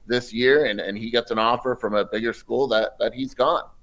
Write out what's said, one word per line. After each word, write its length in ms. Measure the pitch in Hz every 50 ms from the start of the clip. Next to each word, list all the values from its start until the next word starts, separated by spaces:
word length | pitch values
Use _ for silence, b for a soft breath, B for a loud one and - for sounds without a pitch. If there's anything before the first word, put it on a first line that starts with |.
| -
this 280 | 107 120 123 123 - 110
year 320 | 113 127 131 139 151 147
and, 140 | 117 101 101
and 180 | 82 95 104 104
he 100 | 113 117
gets 200 | 117 120 117 -
an 80 | 113 110
offer 360 | 110 117 123 123 - 127 123
from 180 | - - 104 104
a 100 | 104 101
bigger 300 | - - 110 113 117 104
school 340 | - - - 117 120 139 131
that, 300 | 110 110 110 - - -
that 160 | 98 113 113
he's 180 | 127 135 127 -
gone. 300 | - 127 151 170 - - - - -